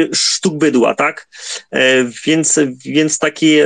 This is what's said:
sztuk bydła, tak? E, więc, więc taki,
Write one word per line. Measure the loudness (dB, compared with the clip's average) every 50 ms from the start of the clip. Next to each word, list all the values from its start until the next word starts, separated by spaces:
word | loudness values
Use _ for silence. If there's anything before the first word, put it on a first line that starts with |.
| -2 -2 -2
sztuk | -4 -2 -2 -4 -2 -2 -2 -2 2
bydła, | 0 2 2 2 2 2 0
tak? | -2 -2 -4 -4 -8 -18 _ -20 -18 -14 -14 -14 -14 -14 -8
E, | -2 0 2 4 4 2 2 0 -4 -6 -2
więc, | 0 0 0 0 0 0 0 0 -2 -4 -10 -12
więc | -4 -2 0 0 0 0 -2
taki, | -4 -4 -2 0 2 4 4 4 4